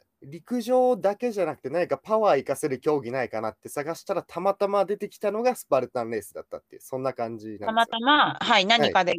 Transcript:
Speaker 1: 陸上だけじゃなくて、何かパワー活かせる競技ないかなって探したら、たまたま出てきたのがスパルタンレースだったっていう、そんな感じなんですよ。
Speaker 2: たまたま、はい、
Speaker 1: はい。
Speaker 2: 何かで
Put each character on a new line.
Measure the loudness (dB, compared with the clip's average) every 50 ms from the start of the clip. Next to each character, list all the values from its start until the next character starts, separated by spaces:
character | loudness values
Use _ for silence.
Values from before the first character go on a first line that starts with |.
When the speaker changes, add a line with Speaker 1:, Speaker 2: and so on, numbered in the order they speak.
| _ _ _ _
Speaker 1:
陸 | -18 -18 -18 -16 -8 -6 -4 -4
上 | 0 2 2 4 4 4 2
だ | 2 0 0 0
け | 0 -4 -4
じ | -2 -2
ゃ | -2
な | -2 -2
く | -6
て、 | -6 -4
何 | -2 -2 0 0
か | -2
パ | -4 0 0 0
ワ | 4 4 4 4
ー |
活 | 4 2
か | 0 -2
せ | -2 -2 -2
る | -4 -2
競 | 0 0 0 0
技 | 0 -4
な | -4 -4 -4
い | -4
か | -4 -4
な | -4 -4
っ | -6
て | _ -14
探 | -10 -8 -8 -6 -6 -8
し | -8 -6
た | -6 -4
ら、 | -4 -6
た | -6 -6 -2
ま | 0 0 0
た | 2 0 2
ま | 2 2 0
出 | 0 -2
て | -6 -8 -10
き | -8
た | -6 -4 -4
の | -2 0 0
が | 0 0
ス | -2 -2
パ | 0 0 0
ル | 0 0
タ | -4 -4 -4
ン | -4
レ | -4 -6
ー |
ス | -6 -8 -12
だ | -14 -12
っ |
た | _ -14 -14
っ | -14
て | _ -20
い | -20
う、 |
そ | -12 -8 -6
ん | -4 -4
な | -4
感 | -4 -4 -6 -6 -8
じ | -10 -12
な | -12
ん | -12
で | -8
す | -6
よ。 |
Speaker 2:
た | -2 0
ま | 2 2
た | 0 -2 -2
ま、 | 2 4 4 4 4 2 0 -2
は |
い、 |
Speaker 1:
は | 0 2 4 4
い。 | 4
Speaker 2:
何 | 4 4 4 4 4 2
か | 2 2
で | 2 0